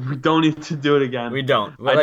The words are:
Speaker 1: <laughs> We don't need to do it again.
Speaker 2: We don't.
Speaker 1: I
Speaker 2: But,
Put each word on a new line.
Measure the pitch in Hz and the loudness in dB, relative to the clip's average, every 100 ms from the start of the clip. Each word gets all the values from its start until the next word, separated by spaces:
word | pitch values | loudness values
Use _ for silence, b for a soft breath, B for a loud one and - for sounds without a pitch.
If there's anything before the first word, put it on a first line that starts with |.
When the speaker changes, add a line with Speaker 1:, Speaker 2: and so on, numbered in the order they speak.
Speaker 1:
<laughs> | 127 | -8
We | 139 | -2
don't | 160 160 | 0 2
need | 156 156 | 2 0
to | - 151 | -6 -2
do | 147 143 | 2 2
it | |
again. | 131 123 120 | 2 -4 -6
Speaker 2:
We | 131 | -4
don't. | 131 120 101 | 0 0 0
Speaker 1:
I | - | -6
Speaker 2:
But, | 127 143 | 0 2